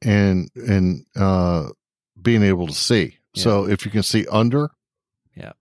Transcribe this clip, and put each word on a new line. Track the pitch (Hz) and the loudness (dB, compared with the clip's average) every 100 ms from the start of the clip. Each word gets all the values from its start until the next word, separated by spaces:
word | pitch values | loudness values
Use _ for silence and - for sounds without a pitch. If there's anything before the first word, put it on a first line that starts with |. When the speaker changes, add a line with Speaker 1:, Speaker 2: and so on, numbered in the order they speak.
Speaker 1:
Yeah. | 117 | 0
Speaker 2:
and, | 104 101 92 87 - | 2 4 0 -2 -8
and, | - 98 92 87 - - | -2 0 0 -2 -8 -2
uh, | 98 92 87 85 69 - _ _ _ - | 0 2 0 -2 -4 -12 _ _ _ -6
being | 92 117 | 0 4
able | 101 90 85 | 4 2 -2
to | |
see. | 73 - 117 78 - _ | -6 0 0 0 -8 _
Speaker 1:
Yeah. | - | -4
Speaker 2:
So | - 101 98 | 0 0 0
if | 101 101 | -4 -2
you | |
can | 107 | -4
see | 95 110 - | 0 -2 0
under, | 107 117 139 147 - _ _ _ _ _ - | 0 2 0 -4 -8 _ _ _ _ _ -20
Speaker 1:
Yeah. | - - | -20 -20